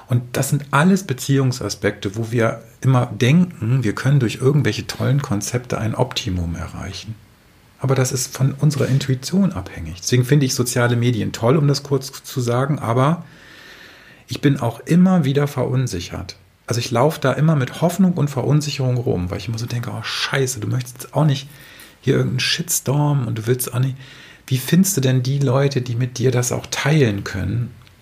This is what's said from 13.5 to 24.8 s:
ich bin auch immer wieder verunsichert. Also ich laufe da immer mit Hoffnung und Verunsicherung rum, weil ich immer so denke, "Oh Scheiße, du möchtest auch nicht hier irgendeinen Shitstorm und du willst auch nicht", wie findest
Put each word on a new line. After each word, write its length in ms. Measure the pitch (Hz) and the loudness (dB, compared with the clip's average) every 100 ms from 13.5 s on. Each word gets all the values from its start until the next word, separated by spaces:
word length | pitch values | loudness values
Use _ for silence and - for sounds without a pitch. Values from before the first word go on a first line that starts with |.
| - - - - - - - - | -20 -20 -20 -20 -20 -20 -20 -12
ich 140 | - | -2
bin 180 | 147 139 | 0 2
auch 200 | 117 - | -2 -4
immer 440 | - 170 185 185 135 | 2 4 6 4 2
wieder 220 | 139 143 | 0 0
verunsichert. 880 | 127 127 127 123 87 - 87 87 - _ _ - | -2 -2 0 -2 -4 -8 -10 -12 -14 _ _ -8
Also 140 | 113 | -6
ich 120 | - | -2
laufe 280 | 117 147 160 | 2 2 2
da 120 | 135 | -2
immer 220 | 135 160 151 | 2 2 2
mit 260 | 123 - | 0 -2
Hoffnung 320 | 170 180 185 | -2 2 2
und 160 | 175 143 | 2 -2
Verunsicherung 680 | 127 123 147 151 143 127 123 | 0 2 2 0 -2 0 0
rum, 320 | 123 95 90 | 0 -2 -2
weil 80 | 98 | -4
ich 100 | - | -6
immer 100 | 113 | -6
so 60 | 120 | -4
denke, 240 | 120 104 | -6 -6
"Oh 100 | 107 | -8
Scheiße, 560 | - - - 139 127 110 | -8 -6 -4 -2 -2 -2
du 80 | 110 | -4
möchtest 460 | 123 - - - | -4 -6 -12 -4
auch 120 | 143 156 | 0 2
nicht 220 | 131 - - - - - _ | 0 -6 -20 -20 -20 -20 _
hier 120 | 135 131 | 0 2
irgendeinen 240 | 127 123 | 0 -2
Shitstorm 880 | - - - - - 143 147 143 120 | -2 -4 -4 -4 0 0 2 0 -2
und 100 | 113 | -4
du 100 | 113 | -2
willst 260 | 127 - | -2 -2
auch 60 | 120 | -2
nicht", 160 | 135 127 - - - - - | -2 -4 -14 -20 -20 -20 -4
wie 100 | 131 | -4
findest 400 | - 170 | 2 2